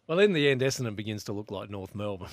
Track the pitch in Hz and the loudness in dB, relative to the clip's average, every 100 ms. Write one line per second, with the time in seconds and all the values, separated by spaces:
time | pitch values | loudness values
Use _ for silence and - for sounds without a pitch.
0 | - 165 208 165 143 127 135 131 120 101 | -2 4 4 6 4 4 2 0 -4 -4
1 | 107 104 - 104 107 98 104 101 92 98 | -6 -6 -6 -8 -6 -10 -8 -10 -8 -6
2 | 104 95 95 | -6 -6 -10